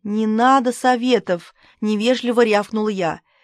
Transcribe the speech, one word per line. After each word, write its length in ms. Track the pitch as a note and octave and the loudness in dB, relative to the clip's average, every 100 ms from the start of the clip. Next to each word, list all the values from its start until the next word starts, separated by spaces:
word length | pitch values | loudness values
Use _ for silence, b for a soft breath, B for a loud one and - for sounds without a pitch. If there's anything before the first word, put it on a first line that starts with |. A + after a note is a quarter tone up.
«Не 240 | G#3 G#3+ A3 | -4 -4 -2
надо 440 | A3 B3+ C4+ B3 | 2 4 2 0
советов», — 800 | A#3+ B3+ B3+ B3 A#3 - F3 - b b b | -2 0 0 2 0 0 -6 -6 b b b
невежливо 640 | G#3+ G#3 A3+ B3 A#3+ A#3 | -4 0 0 0 0 2
рявкнула 460 | A#3 G#3 G3+ A3 G#3+ | 2 2 -2 -4 -4
я. 320 | F#3+ E3 - _ _ | -2 -4 -6 _ _